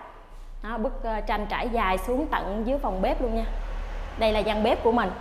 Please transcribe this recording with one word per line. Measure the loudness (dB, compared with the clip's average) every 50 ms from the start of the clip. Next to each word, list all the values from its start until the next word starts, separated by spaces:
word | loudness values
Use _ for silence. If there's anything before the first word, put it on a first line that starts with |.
| -10 -14 -16 -18 -18 -16 -16 -14 -14 -12 -12 -10 -8
Đó, | -6 -4
bức, | -2 -2 -2 -2 -2 -2
à, | -2 -2 -2
tranh | 0 0 0 0 0 -2
trải | -2 -2 -2 0
dài | 0 2 2 2 2
xuống | 2 2 0 0 0 0 0
tận | 0 -2 0 -2 -2 -2 0
dưới | 0 0
phòng | 0 0 0 0 2
bếp | 2 2 2 2
luôn | 0 0 0
nha. | 0 0 0 -2 -4 -4 -4 -4 -4 -4 -6 -6 -6 -6 -6 -2 2
Đây | 2 4
là | 4 4
gian | 2 2 2 4 4
bếp | 4 4 4 4
của | 4
mình. | 4 4 2 2 -2 -6